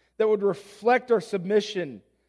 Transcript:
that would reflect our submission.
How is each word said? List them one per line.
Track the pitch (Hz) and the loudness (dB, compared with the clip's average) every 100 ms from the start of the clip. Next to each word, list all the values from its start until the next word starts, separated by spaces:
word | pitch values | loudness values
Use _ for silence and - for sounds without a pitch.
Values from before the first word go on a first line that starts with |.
| _ - | _ -2
that | 220 | 0
would | 214 | 2
reflect | 202 175 - - 220 254 247 | 0 -4 -10 -4 0 0 2
our | 226 | 0
submission. | - 202 175 208 202 190 156 107 - _ | 0 -6 0 0 0 -6 -8 -10 -20 _